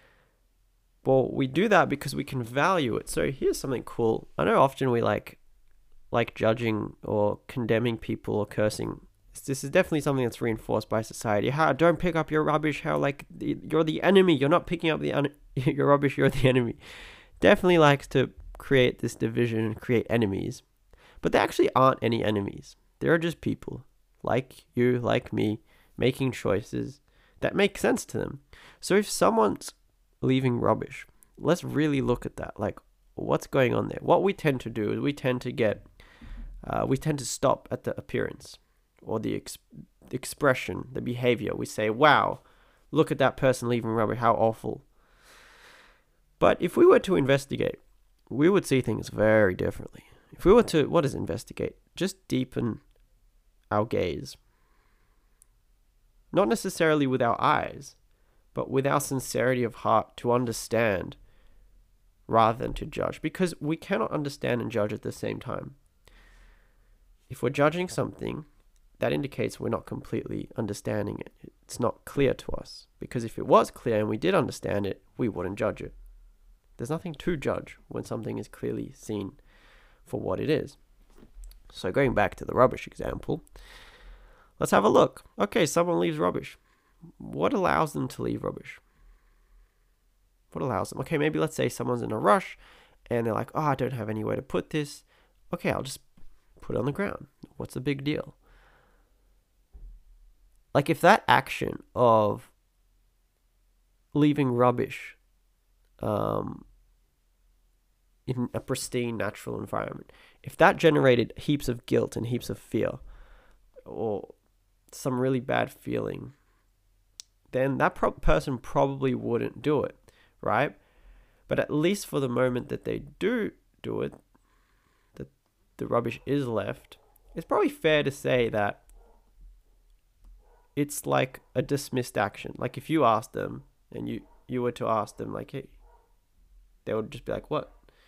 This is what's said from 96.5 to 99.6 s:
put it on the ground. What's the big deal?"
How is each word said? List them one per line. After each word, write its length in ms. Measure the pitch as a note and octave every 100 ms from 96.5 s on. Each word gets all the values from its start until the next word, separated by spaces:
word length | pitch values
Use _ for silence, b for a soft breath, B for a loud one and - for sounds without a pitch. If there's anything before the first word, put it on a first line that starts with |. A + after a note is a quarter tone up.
| -
put 140 | -
it 40 | -
on 80 | B2
the 60 |
ground. 340 | C#3 G3+ - - _ - -
What's 180 | -
the 60 | -
big 220 | C3 C#3
deal?" 320 | C#3 D#3 - - b b b b b b b b _ _ _ _